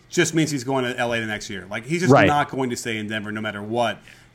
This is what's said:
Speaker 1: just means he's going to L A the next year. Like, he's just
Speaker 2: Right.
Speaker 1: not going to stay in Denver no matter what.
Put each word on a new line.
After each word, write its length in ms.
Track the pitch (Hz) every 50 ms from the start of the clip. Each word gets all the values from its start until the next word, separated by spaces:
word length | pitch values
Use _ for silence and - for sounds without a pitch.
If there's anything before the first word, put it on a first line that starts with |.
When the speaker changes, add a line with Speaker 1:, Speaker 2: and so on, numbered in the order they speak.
| - _
Speaker 1:
just 240 | - 170 180 165 156
means 160 | 160 156 -
he's 140 | 147 135 120
going 200 | 131 139 131 127
to 140 | 120 123 120
L 160 | 123 120 120
A 60 | 117
the 60 | 110
next 220 | 107 107 101 - -
year. 180 | 104 95 90 95
Like, 160 | 104 117 120
he's 160 | 131 165 175 180
just 100 | - 139
Speaker 2:
Right. 140 | 127 101
Speaker 1:
not 240 | - 147 147 139 -
going 180 | - 131 135 123
to 80 | 120
stay 220 | - - 120 113 110
in 100 | 107 104
Denver 240 | 110 107 101 104 104
no 80 | 110
matter 220 | 110 107 101 101 104
what. 360 | 107 113 120 120 110 101 - - - - - - - _